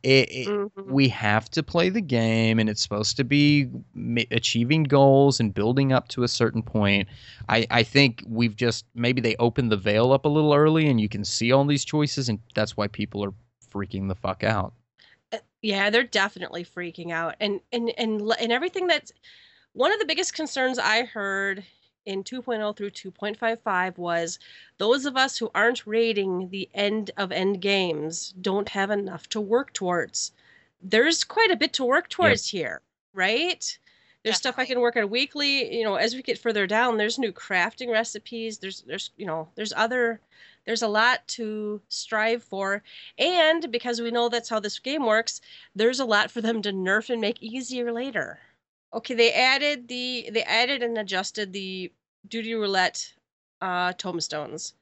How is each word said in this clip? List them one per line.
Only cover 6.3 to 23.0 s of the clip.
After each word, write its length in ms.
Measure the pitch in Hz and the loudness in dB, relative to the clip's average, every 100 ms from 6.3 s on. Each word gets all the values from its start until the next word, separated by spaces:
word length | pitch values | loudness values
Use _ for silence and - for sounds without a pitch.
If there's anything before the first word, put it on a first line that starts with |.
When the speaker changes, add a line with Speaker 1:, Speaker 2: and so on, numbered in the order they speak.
| - 113 113 | 2 0 0
Speaker 1:
point. 460 | - 113 101 101 95 - - - - | -2 2 4 4 0 -10 -20 -16 0
I, 180 | 113 113 | 2 4
I 140 | 120 | 2
think 400 | 110 139 139 117 - | 4 6 4 2 -6
we've 300 | 113 117 104 | 0 0 2
just, 300 | 120 113 - 117 | 0 0 -8 -2
maybe 240 | 120 123 | 0 2
they 160 | 113 110 | 0 2
opened 340 | 120 113 120 | 2 2 2
the 40 | 107 | 2
veil 360 | 101 107 123 | 2 4 4
up 100 | 135 | 4
a 60 | 147 | 4
little 240 | 151 151 | 4 4
early, 340 | 143 156 160 151 | 6 6 6 4
and 140 | 120 | 4
you 80 | 104 | 2
can 160 | 104 101 | -2 -4
see 260 | - 117 | -2 4
all 140 | 135 143 | 4 4
these 180 | 143 | 2
choices, 460 | - 151 147 - 123 | 0 0 0 0 -2
and 100 | 107 - - | -2 -4 -2
that's 220 | 107 - | -2 -2
why 100 | 104 | -4
people 380 | - 104 101 101 | -4 -6 -4 -6
are 80 | 95 _ _ _ | -8 _ _ _
freaking 340 | 101 98 98 98 | -8 -6 -4 -4
the 80 | 92 | -4
fuck 260 | 95 92 104 | -4 -2 0
out. 260 | 107 110 _ _ _ _ _ _ | 0 -4 _ _ _ _ _ _
Speaker 2:
Uh, 40 | - _ _ | -14 _ _
yeah, 280 | 214 196 202 | -4 0 2
they're 140 | 226 | 2
definitely 600 | 254 208 202 190 180 175 | 2 0 -2 -4 -10 -10
freaking 480 | 170 - 175 165 170 | -10 -10 -10 -10 -8
out. 240 | 165 165 - | -4 -6 -4
And, 180 | 208 202 _ | -4 -4 _
and, 180 | 240 233 - | -4 -4 -4
and, 240 | 220 214 | -4 -2
l-, 140 | 208 277 | -2 -2
and 140 | 226 | 0
everything 340 | 240 349 381 359 | -2 -2 -4 -2
that's, 240 | 302 - _ - - - _ _ | -2 -4 _ -20 -20 -20 _ _
one 180 | 196 285 | -2 0
of 80 | 415 | 2
the 60 | 320 | -2
biggest 280 | 320 359 | -2 -4
concerns 460 | - 311 269 254 254 | -4 -6 -2 0 0
I 240 | - 220 | 0 0
heard 640 | 247 220 196 196 196 196 185 _ _ _ - | -2 -6 -4 -2 -4 -6 -12 _ _ _ -8
in 180 | 196 | -8
two 180 | 190 254 | -8 -10
point 200 | 247 220 | -6 -4
oh 100 | 214 | -4
through 160 | 208 202 | -6 -10
two 220 | - | -10